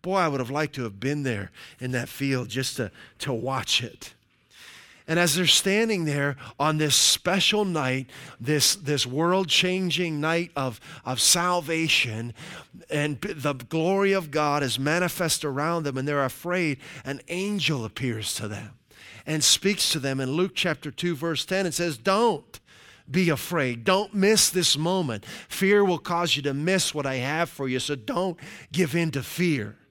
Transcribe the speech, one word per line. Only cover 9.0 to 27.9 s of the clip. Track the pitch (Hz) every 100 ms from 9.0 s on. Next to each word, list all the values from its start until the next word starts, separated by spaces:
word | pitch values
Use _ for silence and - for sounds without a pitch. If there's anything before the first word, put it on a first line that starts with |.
| 123
world-changing | 131 170 185 180 - 180 185 185 160 175 151
night | 156 170 175 143
of, | 135 110 - -
of | - 127
salvation, | - 180 180 180 151 160 160 - 123 107 120 - - - - - -
and | 151 147 143
b-, | 208
the | 156 143
glory | 131 123 160 165 196 196
of | 196 156
God | 151 151 147
is | 139 113
manifest | 139 170 180 - 170 -
around | 151 135 151 170
them, | 147 131
and | 139
they're | 143
afraid, | 131 - 175 180 165 135 - -
an | 131 139 -
angel | 175 196 208 143 143 110
appears | - 135 110 104 -
to | 110
them | 113 107 - _ - - - -
and | 156
speaks | 135 - 196 202 -
to | 160
them | 135 135
in | 127
Luke | 151 190
chapter | - 180 151 151
two, | - 175 151
verse | 165 147
ten, | - 190 185
and |
says, | 143 170 127
"Don't | 147 196 233 180 - - _ - - - -
be | 147 175
afraid. | 147 - 175 131 117
Don't | 113 190 208
miss | 208 196 214 -
this | 185 170 143
moment. | 160 190 151 107 -
Fear | - - - 196 208 202
will | 175
cause | - 170 175 151
you |
to | 139
miss | 135 160 190 -
what | 151 135
I | 131
have | 127 156 170
for | - 135
you, | 127
so | -